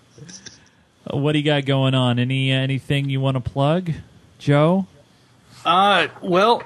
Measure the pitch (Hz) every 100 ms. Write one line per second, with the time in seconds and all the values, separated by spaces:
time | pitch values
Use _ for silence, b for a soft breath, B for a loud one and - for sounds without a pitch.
0 | _ - B B B B B B _ _
1 | - 143 143 151 147 143 135 135 131 131
2 | 123 123 123 135 135 131 135 131 - 143
3 | 139 135 135 131 - 139 139 175 175 127
4 | - - - _ - 143 156 190 185 -
5 | _ _ _ _ _ - 160 175 202 185
6 | 147 - 196 180 220 233